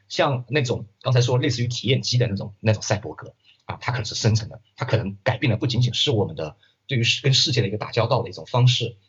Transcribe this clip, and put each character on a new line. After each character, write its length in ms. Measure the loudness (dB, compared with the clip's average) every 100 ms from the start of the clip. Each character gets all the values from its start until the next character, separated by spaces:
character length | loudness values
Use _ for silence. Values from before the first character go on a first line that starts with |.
| _
像 360 | 0 0 0 -2
那 120 | 0
种 240 | 0 -2 -6 _
刚 120 | 0
才 80 | 2
说 180 | 4 2
类 100 | 0
似 140 | 0
于 60 | -2
体 180 | -2 0
验 160 | 0
机 160 | 0 0
的 80 | 0
那 80 |
种， 200 | -2 -6 -4
那 120 | 0
种 100 | 0
赛 160 | 0 -4
博 160 | -4
格 200 | -12 -16 -20 _ _ -14
啊， 120 | -10
它 120 | -6
可 60 | -4
能 60 |
是 100 | -4
深 200 | -2 2
层 140 | 2 0
的， 120 | -10 -20 -10
它 80 |
可 120 | -2 0
能 200 | -2 -4
改 160 | -4 0
变 120 | 0
的 60 | 0
不 100 | 0
仅 140 | 0
仅 140 | 0
是 160 | 0 0
我 140 | 2
们 100 | 0
的 220 | -4 -10 -10 _ _ -4
对 120 | 0
于 60 |
世-， 180 | 0 2
跟 100 | 2
世 200 | 4 2
界 100 | 2
的 60 | 0
一 20 |
个 80 | -2
打 140 | -2
交 140 | 0 2
道 160 | 0
的 60 | -2
一 40 |
种 120 | -10 -4
方 200 | 4 4
式 300 | 4 -2 -8